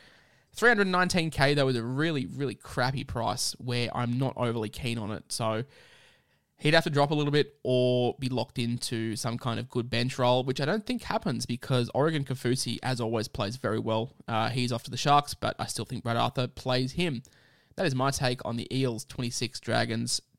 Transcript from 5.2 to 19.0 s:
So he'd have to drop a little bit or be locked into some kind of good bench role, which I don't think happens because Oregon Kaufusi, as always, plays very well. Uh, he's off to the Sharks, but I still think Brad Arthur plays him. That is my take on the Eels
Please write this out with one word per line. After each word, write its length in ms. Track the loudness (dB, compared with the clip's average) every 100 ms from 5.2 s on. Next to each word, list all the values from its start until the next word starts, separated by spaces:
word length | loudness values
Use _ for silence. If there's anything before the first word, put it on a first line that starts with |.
| -8
So 360 | -4 -2 -2 -4 -12 -20 -20 -20 _ _ _ _ _
he'd 180 | 2
have 100 | 4
to 60 | 2
drop 200 | 2 2
a 40 |
little 180 | 2 2
bit 260 | 2 0 _
or 540 | 0 2 4 4 2 -2
be 100 | -4
locked 300 | -2 -4 -2
into 560 | -2 -2 -4 -4 -4 -4
some 200 | -4 -4
kind 240 | -4 -4
of 80 | -4
good 220 | -6 -2
bench 280 | -2 -2 2
role, 240 | 2 2
which 180 | 2 -2
I 40 |
don't 220 | 0 -2 -2
think 160 | -6
happens 440 | -2 -2 -2 -4 -4
because 440 | -6 0 0 0
Oregon 300 | 2 2 0
Kaufusi, 540 | -4 -4 -2 0 -2 -4
as 180 | -4 -2
always, 280 | -2 -2 -2
plays 280 | -4 -4 -2
very 220 | -2 -2
well. 360 | 0 -2 -2 -8 -4
Uh, 220 | 0 0
he's 240 | 0 -2
off 100 | -2
to 60 | -6
the 60 | -4
Sharks, 380 | 4 4 2
but 200 | -4 -6 -4
I 80 | -6
still 180 | -6
think 180 | -6 -6
Brad 140 | -2 0
Arthur 300 | 0 0 -4
plays 460 | 4 6 8 4
him. 300 | 2 0 0 -6 _ _ _ _ 0
That 100 | 2
is 80 |
my 160 | 4 2
take 340 | 4 2 0
on 120 | -2 -4
the 100 | -2 0
Eels 280 | 0 -2